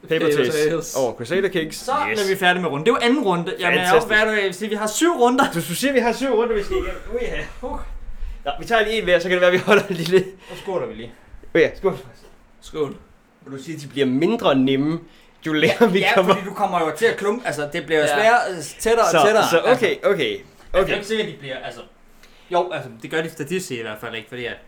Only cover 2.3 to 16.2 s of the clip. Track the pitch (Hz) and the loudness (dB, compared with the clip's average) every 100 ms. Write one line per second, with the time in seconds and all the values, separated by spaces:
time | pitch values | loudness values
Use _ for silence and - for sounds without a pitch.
2.3 | 185 180 180 170 143 160 254 240 277 202 | 2 2 2 -2 0 0 2 2 2 2
3.3 | 175 175 - 185 - - 233 220 214 220 | 0 -2 -2 0 2 4 4 4 2 2
4.3 | 214 196 175 208 208 214 - 330 311 240 | 2 -2 -4 -4 -2 -2 2 2 4 4
5.3 | 254 185 170 156 170 269 262 233 233 269 | 4 0 0 -4 -2 2 2 0 0 0
6.3 | 220 233 214 196 262 170 - - 233 - | 2 2 0 -2 -4 -4 -8 -8 -6 -4
7.3 | - - - 247 185 - - - - - | -6 -8 -10 -10 -8 -8 -10 -10 -8 -8
8.3 | - 143 143 156 226 214 220 180 175 180 | -6 -8 -8 0 2 2 0 2 2 2
9.3 | 180 180 180 185 202 - 170 165 185 185 | 4 4 4 4 4 4 -4 2 2 2
10.3 | - - 180 - 180 117 107 117 - - | -12 -18 -14 -6 -6 -6 -10 -14 -18 -20
11.3 | - - 175 139 - 196 143 - - - | -20 -2 2 2 2 -2 -2 -14 -20 -20
12.3 | - _ - - 156 139 - - _ _ | -20 _ -20 -14 -6 -6 -6 -20 _ _
13.3 | _ - 135 160 151 143 139 131 131 180 | _ -16 -16 -12 -14 -10 -2 0 2 2
14.3 | 226 185 139 131 135 147 165 - - - | 2 2 4 2 2 0 -4 -8 -20 -20
15.3 | _ 160 156 151 - 226 185 196 226 | _ -4 2 2 4 2 4 2 2